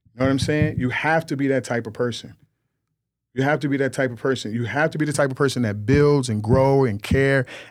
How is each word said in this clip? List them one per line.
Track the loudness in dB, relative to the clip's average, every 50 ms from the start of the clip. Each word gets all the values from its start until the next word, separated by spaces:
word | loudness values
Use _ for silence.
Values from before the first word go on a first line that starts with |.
| _ _ _
You | -2
know | 0
what | 0
I'm | 0 0
saying? | 0 0 0 0 0 0 0 -2
You | -2 -2
have | -2 -2 0 0 0 0 0
to | -2 -4
be | -2 0 0
that | 0 0 -2
type | -2 -4 -4 -4
of | -6 -6
person. | -4 -4 -4 -4 -6 -12 -16 -20 -20 _ _ _ _ _ _ _ _ _ _ _ _ _ _ _ _ _ _ -4
You | -2 0
have | 2 2 0
to | 0 0
be | 0
that | 0 0 -2 0
type | -2 -2 -2
of | -2 -2
person. | -2 -2 -2 -2 -4 -6 -6
You | -4 -4
have | -4 -2 0 0 0 0
to | -2
be | -4
the | -2 0
type | 0 0 0
of | 0
person | 0 -2 0 0 0 -2
that | -2 -2 -2 0
builds | 2 4 4 6 4 4 2 0 0
and | -2 -2 0
grow | 2 4 4 4 4 4 4 4
and | 2 0 -4 -4
care | 0 0 2 2 2 2 0 0 -2 -8 -16 -20 -14